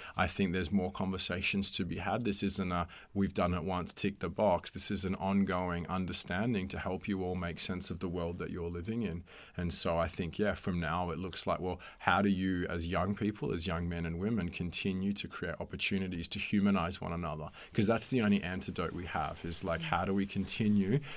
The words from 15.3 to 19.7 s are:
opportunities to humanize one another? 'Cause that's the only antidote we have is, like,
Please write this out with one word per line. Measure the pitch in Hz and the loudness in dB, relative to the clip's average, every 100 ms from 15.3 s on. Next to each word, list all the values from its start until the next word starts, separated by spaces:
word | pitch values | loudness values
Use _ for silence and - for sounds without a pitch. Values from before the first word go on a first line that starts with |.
| - 87 80 | -6 -6 -4
opportunities | 92 - - 98 92 87 85 | -8 -4 -2 0 0 -2 -4
to | 98 | -4
humanize | - 107 98 98 85 90 | 0 4 6 4 2 -2
one | 87 | -4
another? | 85 85 76 78 - - | -4 -4 -4 -8 -12 -4
'Cause | - 104 | 2 4
that's | 113 - | 4 2
the | 131 | 2
only | 107 101 | 6 4
antidote | 85 92 95 87 85 | 2 -4 -4 -4 -4
we | 85 90 | -4 -4
have | - 73 - | -2 -2 -4
is, | 85 85 | -6 -4
like, | 92 | -2